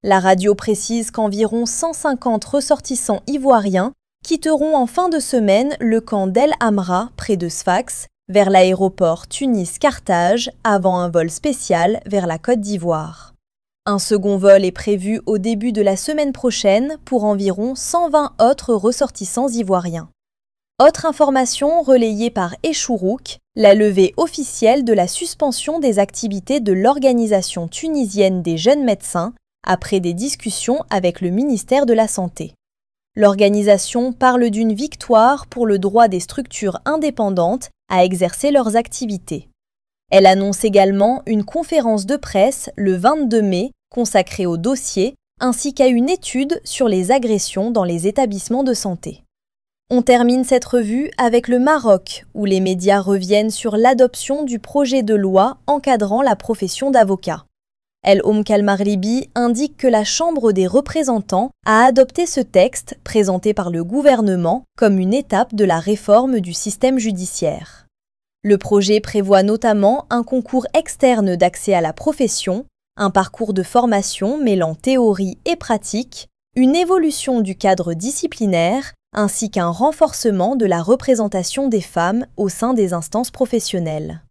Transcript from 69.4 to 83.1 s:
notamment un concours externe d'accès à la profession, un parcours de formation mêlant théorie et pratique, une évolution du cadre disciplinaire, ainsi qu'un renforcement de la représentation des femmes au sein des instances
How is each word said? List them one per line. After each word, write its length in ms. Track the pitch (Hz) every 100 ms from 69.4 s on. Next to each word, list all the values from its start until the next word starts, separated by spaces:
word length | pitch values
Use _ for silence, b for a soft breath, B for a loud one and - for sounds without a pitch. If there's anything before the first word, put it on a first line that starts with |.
notamment 640 | 202 220 233 208 196 262 -
un 140 | 240
concours 440 | 233 262 226 254 247
externe 640 | 320 320 - 262 233 196 175
d'accès 360 | 180 - -
à 80 | 180
la 120 | 160
profession, 720 | - 311 294 240 - - 190 285 _ _ -
un 120 | 196
parcours 440 | 190 185 - 220
de 100 | 190
formation 760 | 180 240 240 202 196 - 196 302
mêlant 360 | 254 190 160
théorie 640 | 160 254 262 233 190 190 -
et 140 | - 339
pratique, 720 | - 220 - 208 254 - - _ _
une 200 | 247 254 330
évolution 640 | 349 381 320 - 277 247
du 160 | 196 190
cadre 360 | 196 185 170
disciplinaire, 1000 | 165 220 285 320 - 208 175 170 254 269 _ _
ainsi 380 | 208 208 - 214
qu'un 180 | 202 175
renforcement 880 | 170 269 311 311 - 233 196 190
de 100 | 269
la 160 | 202 170
représentation 840 | 170 262 - 233 208 196 175 - 277
des 140 | 220
femmes 440 | - 175 170 226 262 -
au 100 | 202
sein 260 | - 233
des 200 | 240 190
instances 380 | 175 156